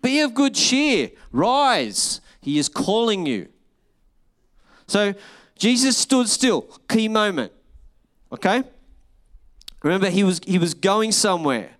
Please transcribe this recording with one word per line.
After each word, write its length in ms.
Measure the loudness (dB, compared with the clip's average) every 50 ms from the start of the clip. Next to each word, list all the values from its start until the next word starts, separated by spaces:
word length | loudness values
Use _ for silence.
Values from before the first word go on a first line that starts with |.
"Be 200 | 0 0 2 2
of 120 | 0 0 2
good 220 | 2 2 2 2
cheer, 560 | 0 0 0 2 2 2 2 2 0 0 -4 -6 -16 -20 -8
rise, 880 | -2 0 0 2 2 2 2 2 2 2 0 -4 -4 -6 -4 -4 -6 -8 _ -20 -20 _
he 160 | -8 -4 -2 -2
is 100 | -2 -2
calling 600 | -4 -4 -2 0 0 0 0 0 0 -2 -2 -4
you." 200 | -4 -4 -6 -10 _ _ _ _ _ _ _ _ _ _ _ _ _ _ _ _ _ _ _ _ _ _ _ _ _ _ _ _
So 260 | -2 0 0 0 -4 -8 -14 -20 -20 -20 -20 _ _
Jesus 420 | _ 0 0 2 2 2 0 0 0
stood 320 | 0 0 2 2 2 0
still, 340 | -2 0 0 0 0 0 -4 -8 -20 -20 _ _
key 180 | 0 0 0 2
moment, 440 | 0 0 0 0 0 -4 -6 -6 -8 _ _ _ -20 -20 -20 -20 _ _ _ _ _ _ _ _
okay? 320 | -16 -4 -2 0 0 0 -2 -6 -14 -20 _ _ -20 -20 _ _ _ _ _ _ _ -20 _ -20 _ -20 -20 -20 -20 -6 -4
Remember, 260 | -2 0 0 0 0
he 140 | 2 2 2
was, 180 | 2 0 -2 -4 -2
he 100 | 0 0
was 160 | 0 0 -2
going 380 | 0 0 2 2 2 0 0
somewhere. 640 | 0 0 2 0 0 0 0 -2 -2 -2 -4 -8 -16 _